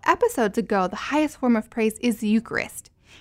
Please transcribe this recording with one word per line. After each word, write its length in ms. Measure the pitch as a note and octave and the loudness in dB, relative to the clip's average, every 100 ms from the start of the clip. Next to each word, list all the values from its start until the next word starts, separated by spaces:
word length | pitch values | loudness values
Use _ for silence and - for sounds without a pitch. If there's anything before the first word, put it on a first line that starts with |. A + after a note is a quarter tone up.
episodes 540 | - F#4+ A#4 D4 G#3 A#3 | 0 2 2 2 0 0
ago, 300 | F#3 G3+ F3+ | 0 0 0
the 80 | G#3 | -4
highest 420 | - D4 D4 - | -2 0 0 0
form 160 | B3+ | 0
of 160 | A3+ - | 0 -2
praise 260 | A#3+ A3 A3 | -2 -2 0
is 180 | A#3+ G#3+ | -2 0
the 100 | G#3+ | 0
Eucharist, 600 | A3 A3+ - - - - _ _ - | 0 0 -6 -6 -10 -20 _ _ -20